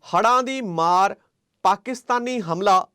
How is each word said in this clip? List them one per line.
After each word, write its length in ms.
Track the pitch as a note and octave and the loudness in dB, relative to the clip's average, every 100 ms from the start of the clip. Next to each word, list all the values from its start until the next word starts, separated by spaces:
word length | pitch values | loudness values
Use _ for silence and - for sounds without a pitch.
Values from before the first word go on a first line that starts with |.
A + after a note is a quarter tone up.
| - | -2
ਹੜ੍ਹਾਂ 360 | E3+ A3 B3+ | 0 2 2
ਦੀ 180 | B3+ C4+ | 0 -6
ਮਾਰ, 540 | A3 E3 E3 F3+ G3 - _ _ _ _ F#3 | -6 -2 2 2 0 -4 _ _ _ _ -2
ਪਾਕਿਸਤਾਨੀ 720 | G3 - B3 - B3 A#3+ B3 | -2 -4 -12 -4 -4 -2 -6
ਹਮਲਾ 440 | E3+ E3 G#3 F#3 - | -6 -2 2 2 0